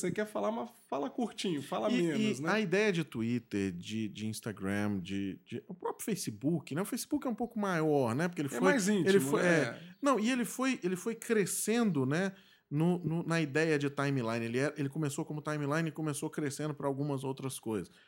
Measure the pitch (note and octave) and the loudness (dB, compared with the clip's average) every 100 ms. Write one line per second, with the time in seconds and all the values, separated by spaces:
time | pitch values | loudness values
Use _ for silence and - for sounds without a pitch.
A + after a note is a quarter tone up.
0 | F3+ E3+ - G#3 G#3 A#3 A#3 - - C4+ | -2 -2 -4 -2 -2 -2 -8 -12 -8 -4
1 | C#4 - A3 - G3 D3 C#3 F#3+ G#3+ F3+ | -4 -2 -4 -2 -2 -2 -2 -2 2 2
2 | E3+ D#3 G#3+ B2+ D#3+ G#3 G3+ F#3 G#3+ E3+ | 2 2 2 0 0 0 2 2 2 2
3 | D3+ A#2+ A2+ A#2+ - G2+ G2 F2 F#2+ A2 | -2 -2 0 -2 -2 0 0 -2 -6 -6
4 | G#2+ F#2+ A2 G#2+ A#2 F#2 F#2+ G2+ G#2 G2 | -6 -6 -6 -6 -8 -6 -2 0 0 -2
5 | F2 G2 G2 - - A#2 - F#3 A#4 - | -4 -4 -4 -8 -10 -12 -10 -8 -8 -6
6 | - F#3 - G#2 C#3+ E3 - C#3+ G#3 B3 | -4 -4 -4 -4 -2 -2 -2 -6 -4 -6
7 | - D4 C4+ A3 A#3 G#3+ G3+ E3+ D#3 C#3+ | -4 -4 -2 -4 -4 -2 0 2 4 4
8 | A#2+ B2 F3 F3 C#3+ - F#3 C#4 F#3+ G#3 | 4 2 -2 -2 -4 2 4 4 4 2
9 | E3+ G3 C3+ - F3+ E3 B2+ - F3 - | 6 4 4 2 6 4 4 -2 -14 -2
10 | C#4+ A#3 A3 C4 A3+ - C4 B3 F3+ F3+ | 2 2 2 2 0 0 0 0 0 -2
11 | A#3 A3+ - A3 F3 - - A#3 A3 D3 | -4 -6 0 2 2 0 0 2 4 2
12 | C3 D#3+ F#3+ F#3+ - _ _ C#3+ E3+ F3 | 2 2 0 -4 -20 _ _ 2 4 4
13 | E3 E3+ D#3+ E3 D3 D3 D#3+ D3 C#3+ C#3 | 0 -2 0 0 2 2 4 2 2 0
14 | C#3 C#3 A2+ A#2 A#2 B2 D3 - C#3 D#3+ | 0 2 0 0 0 0 0 -2 -6 -2
15 | D3 C#3 D#3 D3+ D#3 D3+ C#3+ D#3 D#3+ D3 | -4 -4 -6 -6 -4 -4 0 0 -2 -4
16 | D#3 C#3+ D#3 E3+ D3 C3+ D3+ C#3+ C#3+ C3+ | -4 -4 -6 -4 -4 -2 -6 -2 -4 -2
17 | D3 C3+ C3+ C3 C3+ - A2+ G#2 E2 - | -2 -2 -4 -6 -8 -8 -4 -4 -4 -14